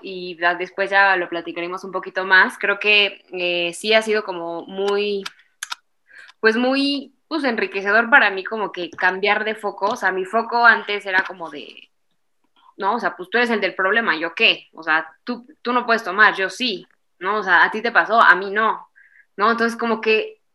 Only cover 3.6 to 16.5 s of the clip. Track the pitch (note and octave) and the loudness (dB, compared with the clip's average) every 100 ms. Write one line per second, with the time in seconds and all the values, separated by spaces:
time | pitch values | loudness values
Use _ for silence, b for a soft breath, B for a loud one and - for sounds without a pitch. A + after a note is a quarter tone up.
3.6 | F3 E3+ G#3+ A3 A3 G#3+ G#3 F3 E3+ E3+ | -4 -4 0 2 2 -2 -2 -8 -8 -8
4.6 | - F#3+ G3+ G3+ G#3 G3+ F#3+ - _ _ | -10 -4 -2 0 -2 -4 -8 -16 _ _
5.6 | - - _ _ b b b _ A3 A3+ | -14 -14 _ _ b b b _ 0 2
6.6 | B3+ C4+ C#4 C#4 - _ _ D#4 C4+ A3 | 0 0 0 -2 -8 _ _ -4 -2 -2
7.6 | F#3+ G3 G3 A3 A#3 C#4 G#3+ F#3+ F#3 A3 | -4 -4 0 2 6 6 6 0 -6 -6
8.6 | F#3+ F3+ E3 - F#3 F#3 G#3 G#3 G#3+ G#3+ | -6 -8 -10 -2 -2 0 0 0 -2 -4
9.6 | G3+ G3 G3 A#3+ F#3+ F#3 F#3 A3+ A3+ A#3 | -6 -4 -4 -2 -2 -2 -2 -2 -2 4
10.6 | A#3+ G#3 G3+ G3+ G3+ F#3 F#3 F#3+ D#3+ D3 | 6 4 0 -6 -2 -2 -2 -8 -14 -14
11.6 | A2 - - _ _ _ _ _ _ _ | -18 -20 -20 _ _ _ _ _ _ _
12.6 | _ - G3 A#3 F#3+ - F3 A#3 A#3+ A3 | _ -6 -4 -2 -4 -6 -4 0 0 0
13.6 | F#3+ F3 F#3+ A3 G#3+ D#3 E3+ - A3 E3+ | -2 0 0 2 2 -2 -4 0 2 2
14.6 | - - D#3+ D#3 D#3+ - - B3 - _ | -6 -12 -2 -2 -2 -10 -10 -10 -12 _
15.6 | A#3+ B3 A#3 A3+ F#3 F#3+ G#3 F#3 F#3+ | -4 -2 0 -2 0 4 4 4 -4